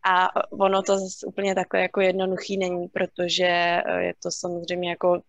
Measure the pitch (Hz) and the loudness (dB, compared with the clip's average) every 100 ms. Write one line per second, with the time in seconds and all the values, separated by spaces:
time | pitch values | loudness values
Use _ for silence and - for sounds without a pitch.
0 | 190 180 185 - - - 196 190 190 196 | 4 4 2 0 -4 2 2 4 2 0
1 | 190 - - 190 196 190 185 190 180 - | 0 -8 -10 -4 -2 0 0 0 0 2
2 | 190 185 185 185 - 196 185 180 175 - | 2 2 0 -2 -4 -2 -2 -2 -6 -4
3 | 180 - 175 175 180 175 175 175 - 92 | -4 -2 -2 0 2 2 2 0 0 -2
4 | 87 - 175 165 180 175 170 180 175 170 | -2 -4 -8 -6 -6 -6 -4 -4 -4 0
5 | 180 175 | 2 2